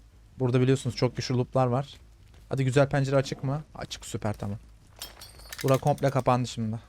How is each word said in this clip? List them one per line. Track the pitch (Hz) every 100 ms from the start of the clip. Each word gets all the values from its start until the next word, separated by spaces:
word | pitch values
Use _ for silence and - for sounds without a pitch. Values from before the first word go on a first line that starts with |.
| - - - -
Burada | 127 127
biliyorsunuz | 127 131 120 -
çok | 123 -
güçlü | -
loop'lar | 123 123 131 127
var. | 120 139 - - - - - -
Hadi | 131
güzel | 131 135 139
pencere | 143 135 139
açık | 135 -
mı? | 135 147 -
Açık, | 117 117 - -
süper, | 107 107
tamam. | - 101 104 - - - - - - - - - -
Bura | 135 131
komple | 147 139 139
kapandı | 135 131 123 120
şimdi. | 120 110 113